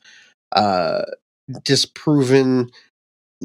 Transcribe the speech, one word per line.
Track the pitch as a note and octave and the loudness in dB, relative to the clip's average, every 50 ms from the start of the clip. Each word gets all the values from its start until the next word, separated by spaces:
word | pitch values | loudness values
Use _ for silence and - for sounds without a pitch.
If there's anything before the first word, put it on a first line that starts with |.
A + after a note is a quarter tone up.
| - - - - - _ _ _ _ _ | -16 -20 -20 -20 -20 _ _ _ _ _
uh, | - - G#2 G#2 G2 F2+ F2 D#2+ F2 F#2 - - - - _ _ _ _ _ - C3 - - | -2 0 0 2 0 0 -2 -2 -2 -4 -6 -8 -10 -16 _ _ _ _ _ -16 -16 -12 -4
disproven | - C#3 B2+ - - _ - - - D3+ D3 C3+ B2 C3 C3+ C3+ C3 B2+ B2+ B2 B2 - - _ _ _ _ _ _ _ _ _ _ _ _ | -2 0 0 0 -4 _ -6 -2 0 2 2 2 4 2 2 2 2 2 0 -2 -4 -6 -14 _ _ _ _ _ _ _ _ _ _ _ _